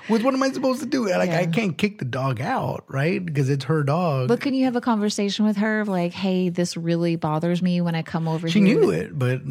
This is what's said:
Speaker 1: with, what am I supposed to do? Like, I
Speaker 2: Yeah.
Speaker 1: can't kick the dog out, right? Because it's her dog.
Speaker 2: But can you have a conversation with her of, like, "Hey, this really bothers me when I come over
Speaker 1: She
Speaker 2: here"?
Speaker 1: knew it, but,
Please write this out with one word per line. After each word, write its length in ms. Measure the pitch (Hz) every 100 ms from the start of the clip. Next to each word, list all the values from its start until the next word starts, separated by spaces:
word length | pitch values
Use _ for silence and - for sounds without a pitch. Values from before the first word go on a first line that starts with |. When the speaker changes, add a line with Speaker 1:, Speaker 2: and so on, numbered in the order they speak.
| -
Speaker 1:
with, 140 | 220
what 100 | 254
am 100 | 262
I 60 | 269
supposed 280 | 262 262 254
to 40 | 240
do? 220 | 269 214
Like, 200 | 180 180
I 120 | 165
Speaker 2:
Yeah. 40 | 180
Speaker 1:
can't 300 | 165 214 139
kick 200 | 208 208
the 60 | 131
dog 340 | 127 135 113
out, 420 | 165 254 - - -
right? 360 | 135 151 202
Because 260 | 175 143 131
it's 160 | 143 -
her 180 | 160
dog. 440 | 143 160 175 135 127
Speaker 2:
But 140 | 240
can 120 | 285
you 120 | 262 262
have 100 | 240
a 60 |
conversation 640 | 247 220 208 - 202 196 214
with 120 | 202
her 240 | 220 214
of, 60 | 208
like, 260 | 185 175
"Hey, 360 | 180 190 185 185
this 260 | 175 175 -
really 380 | 165 170 170 165
bothers 460 | 156 156 170 175
me 200 | 180 175
when 140 | 170 165
I 60 |
come 240 | 156 170 160
over 200 | 160 165
Speaker 1:
She 120 | 190
Speaker 2:
here"? 180 | 190 330
Speaker 1:
knew 100 | 370
it, 260 | 170 - 147
but, 240 | 123 131 143